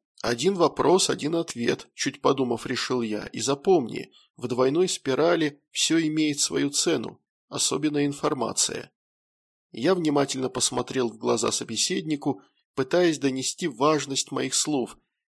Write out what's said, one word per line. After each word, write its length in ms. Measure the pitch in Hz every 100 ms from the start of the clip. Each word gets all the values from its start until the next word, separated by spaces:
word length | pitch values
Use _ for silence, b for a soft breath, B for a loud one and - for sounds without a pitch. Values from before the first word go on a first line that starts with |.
| _ -
«Один 340 | 110 120 160 196
вопрос, 540 | 156 - 139 180 -
один 260 | - 143 165
ответ», 540 | 160 117 117 - - -
чуть 260 | 139 -
подумав, 440 | 135 139 123 117 -
решил 360 | 123 - 127
я, 240 | 113 104 104
«и 80 | -
запомни, 720 | 117 143 196 175 117 - - b b -
в 100 | 117
двойной 400 | 120 131 156 185
спирали 760 | - 139 131 160 175 151 143 _
все 280 | - - 160
имеет 400 | 156 156 151 143
свою 300 | - - 139
цену, 520 | 143 175 143 - - _ _ _
особенно 560 | 135 - 151 147 147 143
информация». 840 | 143 151 143 110 95 - - - _ _ _ _ _ _ _ _
Я 240 | - 139 185
внимательно 540 | 156 143 139 135 127
посмотрел 600 | 127 - 127 120 131 117
в 80 | 110
глаза 340 | 120 120 117
собеседнику, 880 | - 123 110 - 190 156 143 147 135 B B B -
пытаясь 440 | 135 175 175 147
донести 480 | 135 131 127 - 175
важность 640 | 110 147 156 139 135 -
моих 220 | 131 131
слов, 440 | - - 143 110 - _ _ _